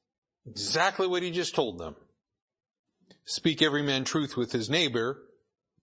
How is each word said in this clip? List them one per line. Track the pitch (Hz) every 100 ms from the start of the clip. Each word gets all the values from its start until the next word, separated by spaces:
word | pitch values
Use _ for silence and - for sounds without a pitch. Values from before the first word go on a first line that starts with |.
| _ _ _ _ 120
Exactly | 107 104 160 185 196 185
what | 180
he | 180
just | 170 170 -
told | 123 87
them. | 80 73 _ _ _ _ _ _ _ _ _ _ _ -
"Speak | - - 170 147
every | 156 143
man | 143 135
truth | 131 160 143 -
with | 120
his | 120 110
neighbor, | 156 156 120 117 143 - _ _ _ _ _